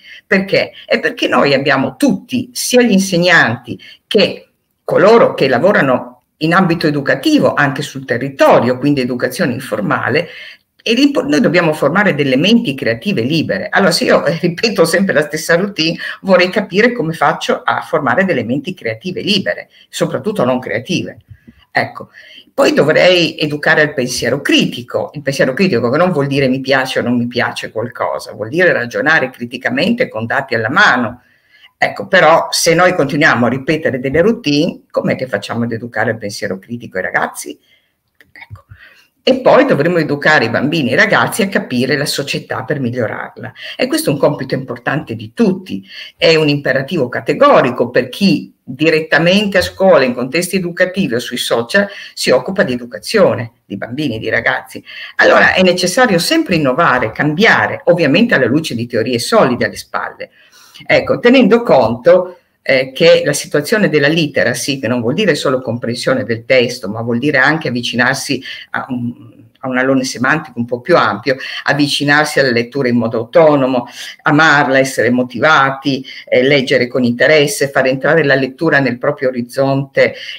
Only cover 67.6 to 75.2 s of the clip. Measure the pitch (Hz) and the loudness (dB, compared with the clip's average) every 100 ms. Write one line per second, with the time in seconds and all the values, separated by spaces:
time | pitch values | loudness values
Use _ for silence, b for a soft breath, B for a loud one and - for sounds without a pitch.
67.6 | 151 120 120 117 123 135 - 127 B B | -4 -4 -4 -2 -2 -2 -4 -6 B B
68.6 | B 123 127 123 120 - - - - _ | B -10 -6 -6 -6 -10 -20 -20 -20 _
69.6 | 131 127 131 135 131 131 135 156 - 120 | -6 -2 2 0 -2 -4 -2 -2 -4 -8
70.6 | 120 123 - 160 113 101 139 127 B B | -6 -6 0 2 2 -2 -4 -4 B B
71.6 | - 143 143 - 143 147 147 151 135 117 | -4 0 0 0 0 2 2 0 2 0
72.6 | 117 139 127 120 113 117 117 175 156 147 | -2 -2 0 0 0 -4 0 4 6 4
73.6 | 131 127 B B B B 156 147 160 143 | 2 0 B B B B 0 4 4 4
74.6 | 135 135 135 - 113 123 | 4 2 2 0 0 0